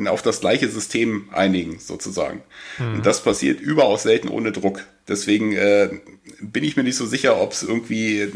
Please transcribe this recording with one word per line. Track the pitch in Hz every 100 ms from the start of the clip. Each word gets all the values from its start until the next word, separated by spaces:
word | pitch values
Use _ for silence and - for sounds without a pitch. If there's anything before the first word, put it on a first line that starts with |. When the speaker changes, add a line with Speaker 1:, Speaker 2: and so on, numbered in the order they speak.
| 101
Speaker 1:
auf | -
das | 120 107
gleiche | 95 131 123
System | 110 - 113 117 107 98
einigen, | - 98 92 82 80
sozusagen. | - 85 95 95 71 - - - - -
Speaker 2:
Mhm. | 120 107
Speaker 1:
Und | 107
das | 120
passiert | 123 104 135 127
überaus | 143 156 123 107
selten | 107 110 117
ohne | 113 113
Druck. | 104 98 98 - _ -
Deswegen, | 101 104 104 107
äh, | 101 101 101 95 - - - - -
bin | 101 113
ich | 147 147
mir |
nicht | 127 123
so | 113
sicher, | 123 131 101
ob's | 90 -
irgendwie, | 92 113 113 113 110 104 101